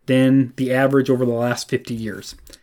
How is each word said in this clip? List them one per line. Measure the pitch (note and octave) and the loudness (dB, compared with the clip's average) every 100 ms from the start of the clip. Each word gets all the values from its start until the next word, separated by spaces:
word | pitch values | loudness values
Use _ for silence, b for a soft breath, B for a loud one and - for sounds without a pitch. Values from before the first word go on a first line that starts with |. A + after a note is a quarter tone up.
| - | -2
than | C3 C3 C3+ B2+ - | 2 4 4 2 -2
the | B2+ | -2
average | B2+ C3+ C#3 C3 | 0 2 2 2
over | B2+ B2+ | 0 0
the | |
last | A#2 A#2+ A#2+ - | 0 -2 -4 -4
fifty | B2 - | -6 -6
years. | A#2 A2 G2 - - - b | -10 -8 -10 -14 -20 -20 b